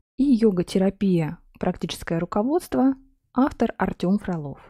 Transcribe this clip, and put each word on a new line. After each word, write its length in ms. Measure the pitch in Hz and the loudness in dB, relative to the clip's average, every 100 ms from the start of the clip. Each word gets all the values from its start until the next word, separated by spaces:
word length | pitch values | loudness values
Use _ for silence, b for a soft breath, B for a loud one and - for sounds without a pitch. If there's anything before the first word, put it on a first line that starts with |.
| _ - | _ -2
и 60 | |
Йога-терапия. 1160 | 277 226 220 180 170 196 190 196 196 175 156 170 _ - | 2 4 4 2 0 2 0 0 0 2 0 -6 _ -6
Практическое 640 | 185 180 175 - - 165 | -4 -4 -8 -8 -6 -4
руководство. 720 | 175 208 240 339 - 254 262 269 - _ _ | -2 -2 0 -2 -2 0 2 0 -10 _ _
Автор 400 | - 277 - 240 - | 0 0 0 -4 -2
Артём 420 | 185 - 175 202 | -4 -2 0 0
Фролов. 400 | - 170 143 131 - | -2 -6 -8 -12 -18